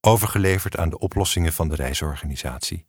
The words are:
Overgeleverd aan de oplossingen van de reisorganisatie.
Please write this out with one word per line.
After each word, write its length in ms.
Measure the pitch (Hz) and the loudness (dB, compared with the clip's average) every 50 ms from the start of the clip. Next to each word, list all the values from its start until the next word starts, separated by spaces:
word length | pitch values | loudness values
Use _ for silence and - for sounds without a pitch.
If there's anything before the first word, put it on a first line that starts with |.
Overgeleverd 760 | _ 107 117 110 101 107 - 104 95 95 95 92 - 95 - | _ 6 6 6 4 0 0 2 4 4 2 2 0 -4 -4
aan 120 | - 85 82 | -2 -2 -2
de 100 | 78 - | -2 -2
oplossingen 540 | - 95 - 98 98 - - 92 85 82 - | -6 -2 0 0 0 0 0 0 0 0 0
van 160 | - 82 78 | 0 -2 -2
de 60 | 73 | 0
reisorganisatie. 1120 | 67 67 64 67 - 78 78 73 71 - 76 69 67 - 71 62 62 - - - 85 - | -2 -2 -2 -2 -4 -4 -4 -6 -6 -6 -8 -8 -6 -6 -8 -8 -8 -8 -8 -8 -10 -12